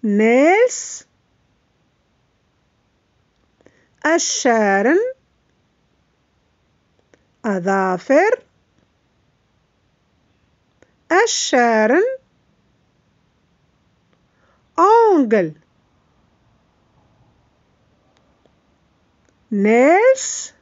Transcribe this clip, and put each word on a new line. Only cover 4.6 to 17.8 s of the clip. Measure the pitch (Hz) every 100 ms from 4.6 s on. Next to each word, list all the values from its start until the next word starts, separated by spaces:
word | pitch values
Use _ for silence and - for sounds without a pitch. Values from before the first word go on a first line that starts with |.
| 208 196 214 339 494 523 _ _ _ _ _ _ _ _ _ _ _ _ _ _ _ _ _ _ _ _ _ _ 226
أظافر. | 196 175 196 190 185 - 269 392 494 _ _ _ _ _ _ _ _ _ _ _ _ _ _ _ _ _ _ _ _ _ _ _ _ _ _ _
الشارن. | 339 453 - - 262 240 220 214 285 453 523 _ _ _ _ _ _ _ _ _ _ _ _ _ _ _ _ _ _ _ _ _ _ _ _ _ -
أونجل. | 359 453 453 359 247 214 170 156 _ _ _ _ _ _ _ _ _ _ _ _ _ _ _ _ _ _ _ _ _ _